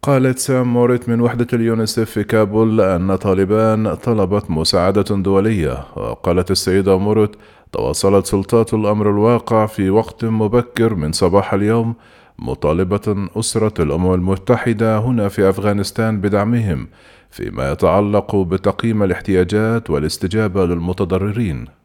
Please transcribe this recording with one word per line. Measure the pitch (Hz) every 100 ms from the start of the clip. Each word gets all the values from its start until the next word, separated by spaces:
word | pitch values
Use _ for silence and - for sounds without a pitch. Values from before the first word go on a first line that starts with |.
قالت | - 135 131 127
سام | - 127 123
موريت | 120 120 123 120
من | 117
وحدة | 120 120 117
اليونيسف | 120 113 113 110 - 113
في | -
كابول | 104 113 104 107 113 110
أن | 95 90 92 95
طالبان | 104 95 95 107 110 110 110
طلبت | 80 - 110 92 104 -
مساعدة | 80 80 92 90 98 98 101
دولية، | 95 98 104 107 73 64 71 -
وقالت | 57 57 - 90 90
السيدة | 95 - 95 98 95
موريت: | 101 107 104 - - - _
"تواصلت | - - - 98 98 95
سلطات | 101 98 120 113
الأمر | 110 104 104 104
الواقع | 101 110 117 - 113 107
في | - 95
وقت | 104 113 -
مبكر | 113 113 107 120 120 - 113
من | 98 76
صباح | 78 90 98 98
اليوم | 98 104 117 113 117 - - - -
مطالبة | - - 76 82 92 104 110 101 98 104
أسرة | 110 113 107 -
الأمم | 78 76 90
المتحدة | 92 90 95 - 120 - 110 113 110
هنا | 120 120 101
في | 104 98
أفغانستان | 95 104 101 98 - 113 107
بدعمهم | 101 101 104 120 107 71 - - - - _
فيما | - - 50 65
يتعلق | - 90 92 104 104 - 101
بتقييم | 90 92 104 - 113 107
الاحتياجات | 101 87 - 92 90 104 110 117 113
والاستجابة | 73 76 - 92 107 107 92 87
للمتضررين". | 87 85 90 92 92 101 104 110 67 57 _